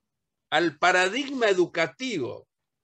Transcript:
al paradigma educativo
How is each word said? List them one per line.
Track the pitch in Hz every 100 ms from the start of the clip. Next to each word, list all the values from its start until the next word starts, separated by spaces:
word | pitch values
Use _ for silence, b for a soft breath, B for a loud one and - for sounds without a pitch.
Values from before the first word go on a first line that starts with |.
| _ _ _ _ _
al | 151 170 135
paradigma | 175 185 185 240 277 269 220
educativo | 185 170 175 165 - 254 190 113 - _ _ _ _